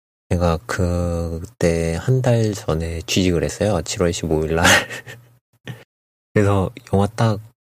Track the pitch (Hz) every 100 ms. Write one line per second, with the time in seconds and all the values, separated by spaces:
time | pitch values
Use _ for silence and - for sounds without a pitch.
0 | _ _ - 87 87 82 - - 87 87
1 | 87 85 82 82 85 - 85 82 82 85
2 | - 131 127 117 110 101 - 80 82 82
3 | - - 92 85 73 - 101 90 - -
4 | 87 85 82 78 78 82 - - - -
5 | - - _ _ _ _ - - - _
6 | _ _ _ 107 101 101 92 - - 98
7 | 101 - 113 101 - _